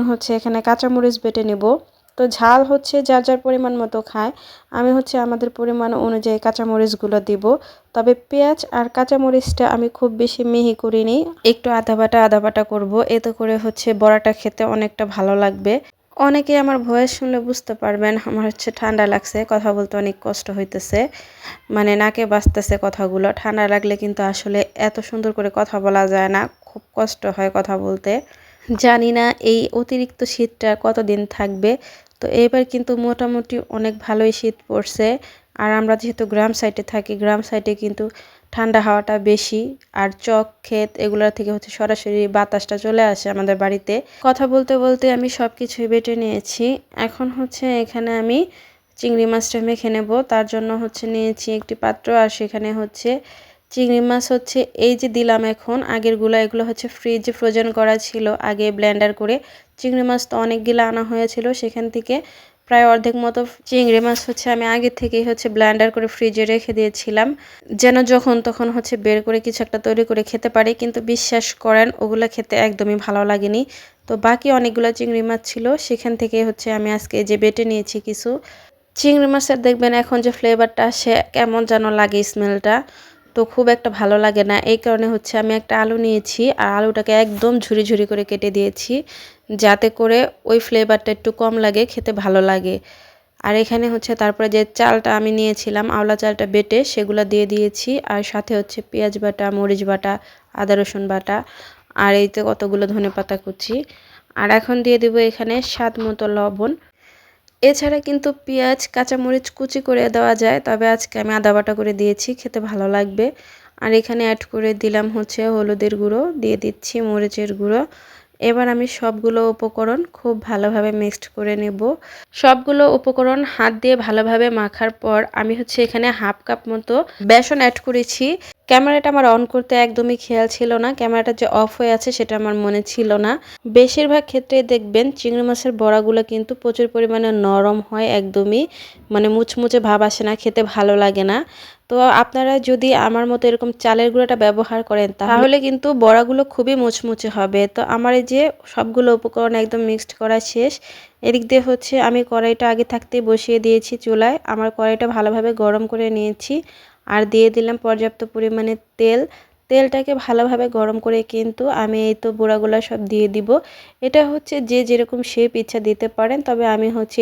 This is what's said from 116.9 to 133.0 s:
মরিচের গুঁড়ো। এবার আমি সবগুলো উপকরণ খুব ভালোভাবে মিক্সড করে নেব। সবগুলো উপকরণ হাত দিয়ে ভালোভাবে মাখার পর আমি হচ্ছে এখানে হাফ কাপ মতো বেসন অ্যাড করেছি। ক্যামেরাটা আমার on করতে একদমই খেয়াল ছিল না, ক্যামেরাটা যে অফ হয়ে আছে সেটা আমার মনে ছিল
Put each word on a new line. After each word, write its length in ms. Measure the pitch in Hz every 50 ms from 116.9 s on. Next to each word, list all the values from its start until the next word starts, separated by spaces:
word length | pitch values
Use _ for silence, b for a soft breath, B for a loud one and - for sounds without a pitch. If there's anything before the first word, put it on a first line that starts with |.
| - 240 226 220
মরিচের 440 | 208 208 208 208 - 214 208 208 202 202
গুঁড়ো। 220 | 202 208 214 240 294 B B B B B B B B B B - - 233
এবার 160 | 233 247 247 247 240
আমি 100 | 240 240 247 - -
সবগুলো 420 | 240 226 220 208 220 226 226 226 226 226 220
উপকরণ 460 | - 226 220 220 226 220 220 240 302 349 - - -
খুব 160 | - 240 233 220 - 226
ভালোভাবে 440 | 226 202 202 208 226 214 208 214 214 214
মিক্সড 240 | 208 208 202 - - - _
করে 180 | 214 208 208 208 208 208
নেব। 160 | 208 196 196 220 247 320 - B B B B B B -
সবগুলো 480 | - - 262 262 254 262 285 285 285 285 285 277 254
উপকরণ 420 | - 262 254 262 254 254 262 277 285 - -
হাত 200 | - 226 226 226 220
দিয়ে 140 | - 254 254 247 220
ভালোভাবে 420 | 220 214 220 220 226 226 226 240 240 226 220
মাখার 320 | 208 202 - - 226 226 220 - -
পর 160 | 220 214 214 220 - - -
আমি 140 | 214 220 226 240
হচ্ছে 180 | 240 - - 247 233
এখানে 220 | 226 233 226 240 247 233 220
হাফ 180 | 214 202 202 - _ -
কাপ 140 | 233 - - 226
মতো 240 | 226 220 220 - 233 277 330 B B B 196 202
বেসন 300 | 226 240 247 - 294 285
অ্যাড 160 | 254 247 240 - -
করেছি। 400 | 262 240 247 233 - - - 262 277 349 359 B B B _ _ -
ক্যামেরাটা 400 | 254 254 277 285 294 294 285 294 285
আমার 120 | 277 262 240 226
on 80 | 233 240 240 -
করতে 200 | 254 240 - 254 240 240
একদমই 320 | 233 220 233 240 240 247 233 -
খেয়াল 240 | - 233 220 226 226 -
ছিল 160 | - 240 233 233 226 233
না, 60 | 254 269 -
ক্যামেরাটা 340 | 240 226 233 226 226 240 226 -
যে 80 | 240 - - 214
অফ 100 | 220 214 - -
হয়ে 140 | 240 233 226 220
আছে 120 | - 254 247 -
সেটা 160 | 226 - 220 214
আমার 140 | 214 214 208 208 208
মনে 160 | 202 208 208 208 -
ছিল 180 | - 247